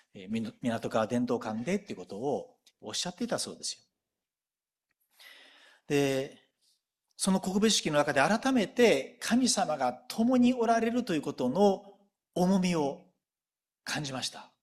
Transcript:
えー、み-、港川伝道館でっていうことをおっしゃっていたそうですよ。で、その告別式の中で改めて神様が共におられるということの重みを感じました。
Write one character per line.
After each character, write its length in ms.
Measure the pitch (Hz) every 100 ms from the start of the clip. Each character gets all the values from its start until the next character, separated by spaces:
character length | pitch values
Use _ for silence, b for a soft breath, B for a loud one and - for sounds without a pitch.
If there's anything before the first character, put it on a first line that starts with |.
| b 110
え 120 | 95
ー、 20 |
み-、 240 | 113 113 -
港 300 | 127 113 113
川 160 | 117 107
伝 200 | 120 123
道 120 | 117
館 240 | 113 110
で 140 | 123 196
っ 20 |
て 140 | -
い 20 | 110
う 20 |
こ 100 | 90
と 100 | 98
を 380 | 135 113 - _ _ _
お 100 | 104
っ 40 | 107
し 120 | 175
ゃ 40 |
っ 40 | -
て 80 |
い 60 | 240
た 100 | 139
そ 140 | -
う 40 | 82
で 60 |
す 120 | - -
よ。 1500 | _ _ _ _ _ _ _ _ _ _ _ _ _ B B B B B B B -
で、 560 | 143 139 135 139 - _ _ _ _ _ _ _ -
そ 140 | -
の 80 | 190
告 200 | 190 196
別 160 | 214 196
式 160 | 180
の 60 | 147
中 140 | 147
で 80 | 139
改 320 | 143 220 262
め 140 | 262 185
て 500 | - 233 139 131 -
神 280 | - 233 254
様 280 | - 170 151
が 160 | 127
共 440 | 123 - - 233 254
に 160 | 247
お 140 | 254 226
ら 140 | 226
れ 100 | 226
る 140 | 240 -
と 100 | 160
い 40 |
う 40 |
こ 100 | 143
と 160 | 139 127
の 520 | 160 208 190 - - _ _ _ -
重 240 | 175 190
み 160 | 180 170
を 320 | 139 - - _ _ _ _ _ _ _ -
感 180 | -
じ 100 | 143
ま 120 | 127 -
し 60 |
た。 200 | - - _